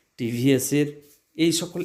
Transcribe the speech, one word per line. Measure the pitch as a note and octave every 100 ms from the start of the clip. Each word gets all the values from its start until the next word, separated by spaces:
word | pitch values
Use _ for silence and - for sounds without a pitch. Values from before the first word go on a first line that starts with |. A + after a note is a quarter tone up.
| _ -
টিভিএসের | A#2 A#2+ C3 C3 B2 C#3+ D3 D3 - _ _ -
এই | E3
সকল | D#3+ F3 F3